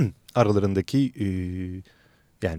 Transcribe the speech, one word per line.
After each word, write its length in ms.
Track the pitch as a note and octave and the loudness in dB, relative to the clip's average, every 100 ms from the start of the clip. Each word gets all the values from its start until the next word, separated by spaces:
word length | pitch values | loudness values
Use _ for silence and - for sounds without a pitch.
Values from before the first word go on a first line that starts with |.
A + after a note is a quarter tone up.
| A#2+ - - | 0 -2 -4
aralarındaki, 800 | - A2 G#2 G2 F#2+ F#2 C3+ C3+ - | 2 4 4 2 0 0 0 0 -2
e, 80 | G2+ F#2 F2+ F2+ F#2 F#2 - _ _ _ _ _ | -4 -2 -4 -6 -8 -10 -14 _ _ _ _ _
yani 100 | G2 | -4